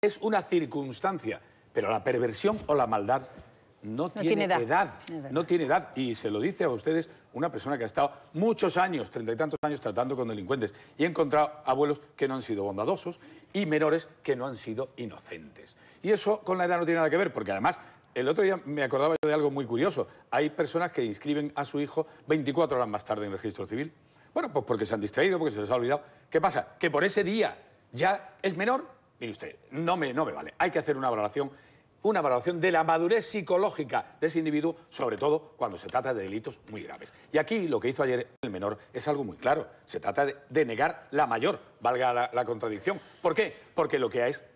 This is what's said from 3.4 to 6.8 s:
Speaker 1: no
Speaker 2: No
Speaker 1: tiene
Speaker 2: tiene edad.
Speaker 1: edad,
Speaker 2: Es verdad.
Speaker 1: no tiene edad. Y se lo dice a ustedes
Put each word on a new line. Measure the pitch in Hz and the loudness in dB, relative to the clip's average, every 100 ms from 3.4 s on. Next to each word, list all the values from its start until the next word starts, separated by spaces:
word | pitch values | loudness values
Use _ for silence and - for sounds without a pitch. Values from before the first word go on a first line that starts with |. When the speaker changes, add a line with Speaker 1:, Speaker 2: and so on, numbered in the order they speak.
| - - _ _ | -20 -20 _ _
Speaker 1:
no | 104 113 | -8 -4
Speaker 2:
No | 170 | -4
Speaker 1:
tiene | 214 170 | 0 0
Speaker 2:
tiene | 202 | 2
edad. | 196 175 | 2 0
Speaker 1:
edad, | 117 165 190 - - | 2 2 2 -4 -12
Speaker 2:
Es | 165 | -10
verdad. | 139 | -4
Speaker 1:
no | 135 160 | -2 2
tiene | 175 | 2
edad. | 139 143 - - | 4 2 0 -4
Y | 131 | -4
se | 110 110 | -2 -2
lo | 104 | 0
dice | 143 190 170 | -2 0 -2
a | |
ustedes | 117 | 0